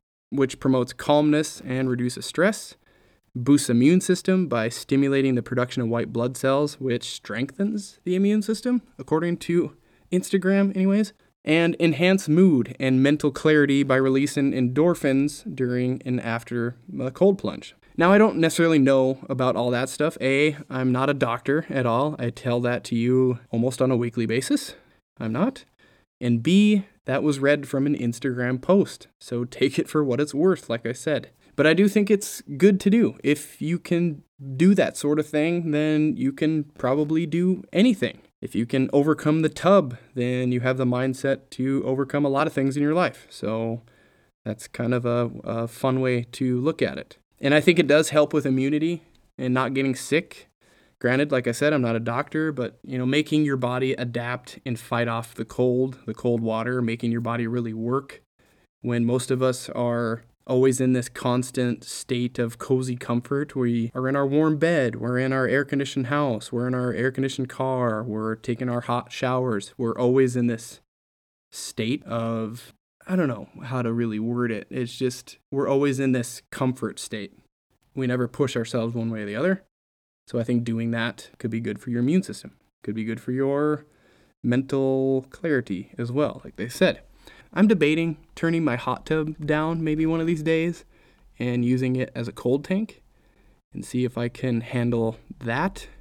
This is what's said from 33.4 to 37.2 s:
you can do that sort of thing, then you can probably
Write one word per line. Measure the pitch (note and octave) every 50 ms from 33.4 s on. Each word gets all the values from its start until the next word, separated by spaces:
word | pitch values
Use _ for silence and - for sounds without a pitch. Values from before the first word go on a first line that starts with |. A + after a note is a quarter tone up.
| - - - -
you | D3 D#3 E3+ D#3+
can | - - F3 E3+ F3 E3+ D3 D3 - _ _ - C3+ C3+ C3
do | C3 E3+ F#3+ G3+
that | F#3+ C3 - -
sort | - - D3 D3+ D#3
of | D3
thing, | - - D3 D3+ E3+ F3 F3 E3 D#3+
then | D3 D3 D3+ D#3 D#3 D3+ D3+ D#3 -
you | - B2+ C3+
can | C3+ - D#3+ D3+ D#3+ D#3 D3 - _ -
probably | - B2 C3+ D3+ D3+ D3 D#3+ D#3+